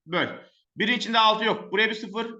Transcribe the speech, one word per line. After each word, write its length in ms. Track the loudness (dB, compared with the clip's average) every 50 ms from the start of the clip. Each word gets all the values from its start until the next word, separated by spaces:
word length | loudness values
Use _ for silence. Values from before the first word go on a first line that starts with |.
| _
böl. 220 | -4 -2 -2 -2 -2 -4 -10 -18 -20 _ _ _ _ _
Birin 160 | -2 0 0
içinde 260 | 0 0 -2 0 2 4
altı 260 | 4 4 4 4 2
yok. 280 | 0 0 0 -4 -2
Buraya 160 | 0 2 2 2
bir 60 | 0
sıfır, 400 | -4 -8 -6 -6 -6 -6 -6 -10